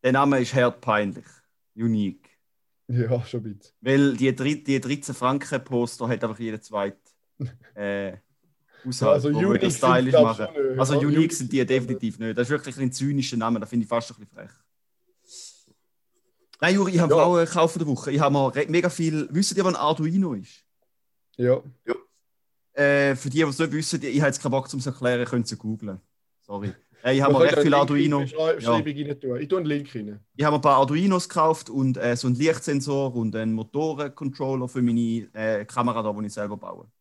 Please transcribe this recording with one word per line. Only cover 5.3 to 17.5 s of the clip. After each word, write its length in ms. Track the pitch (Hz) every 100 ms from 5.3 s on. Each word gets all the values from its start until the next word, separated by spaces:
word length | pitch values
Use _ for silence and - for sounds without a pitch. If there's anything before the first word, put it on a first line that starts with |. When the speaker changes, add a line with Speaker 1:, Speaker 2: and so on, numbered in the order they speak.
| 139 - 135
Speaker 1:
Poster 460 | - 123 120 - 120
hat 160 | 113
einfach 140 | 117 110
jeder 240 | 113 107
zweite, 340 | - 107 98 98 _ _ _ _
Speaker 2:
<laughs> 360 | 123 - -
Speaker 1:
äh, 420 | - 101 101 98 92 _ _ _ _ _ _ 131
Haushalt, 260 | 127 135
Speaker 2:
Also 220 | 143 143
Speaker 1:
wo 40 | 147
Speaker 2:
Unique 220 | 190 -
Speaker 1:
das 140 | 185
Speaker 2:
sind 100 | 135 127
Speaker 1:
stylisch 200 | 127 127
Speaker 2:
glaub 120 | -
Speaker 1:
machen. 220 | 117 110 107
Speaker 2:
schon 140 | 147 135
nicht, 80 | 131
Speaker 1:
Also 160 | 131
Speaker 2:
ja. 60 | 143
Speaker 1:
Unique 160 | 143 151
Speaker 2:
Unique 140 | 165
Speaker 1:
sind 180 | - 127
die 60 | 135
Speaker 2:
sind 100 | 123
Speaker 1:
definitiv 480 | 131 120 113 113 98
nicht. 180 | 113 110
Das 80 | 123
ist 40 |
wirklich 260 | 147 143 131
ein 140 | 131
zynischer 440 | 127 139 139 131 117
Name, 240 | 113 113
das 80 | 107
finde 160 | 120
ich 40 | 107
fast 200 | 117 113
ein 20 | 107
bisschen 100 | 104
frech. 160 | - 101 - _ _ _ _ _ _ _ - - _ _ _ _ _ _ _ _ _ _ _
Nein, 140 | 165
Juri, 180 | 196 190
ich 80 | 175
habe 140 | 165
Speaker 2:
Ja. 80 | 156
Speaker 1:
auch 140 | 175 175
einen 100 |
Kauf 300 | 165